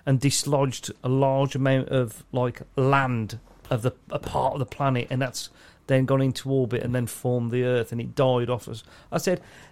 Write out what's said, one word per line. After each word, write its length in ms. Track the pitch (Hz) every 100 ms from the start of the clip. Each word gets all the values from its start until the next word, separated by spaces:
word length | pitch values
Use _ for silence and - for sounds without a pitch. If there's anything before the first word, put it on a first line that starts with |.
| -
and 140 | 131
dislodged 720 | 139 - 143 143 135 - - -
a 60 | 127
large 480 | 135 135 135 139 131
amount 320 | 135 135 -
of, 360 | 131 117 - -
like, 280 | 131 123 - - -
land 640 | 131 139 131 120 104 110 - - -
of 140 | 123
the, 100 | 123 - -
a 100 | 143
part 320 | - - -
of 60 | 147
the 60 | 123
planet, 420 | - 139 123 117
and 120 | 127
that's 280 | 131 - - - - - -
then 180 | 131 131
gone 160 | 135
into 280 | 135 - 135
orbit 320 | 135 120 120
and 100 | 120
then 140 | 123 117
formed 440 | - 127 123 117
the 120 | 123
earth 300 | 123 123 113
and 80 | 117
it 140 | 117 117
died 340 | 131 123 120
off 180 | 123 -
us?" 160 | 113 - - -
I 40 | 170
said, 220 | 190 175 - - -